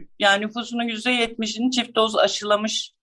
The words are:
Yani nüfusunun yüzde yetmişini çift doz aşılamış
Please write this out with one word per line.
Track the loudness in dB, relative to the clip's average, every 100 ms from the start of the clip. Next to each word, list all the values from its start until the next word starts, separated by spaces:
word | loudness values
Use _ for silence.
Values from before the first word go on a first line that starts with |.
| -14 2
Yani | 4 4 2
nüfusunun | -6 -6 -4
yüzde | -4 -2 -2
yetmişini | 0 0 -2 -6 -2 -2
çift | -2 -2
doz | 0 2 4
aşılamış | 2 2 0 0 0 -6 -8 _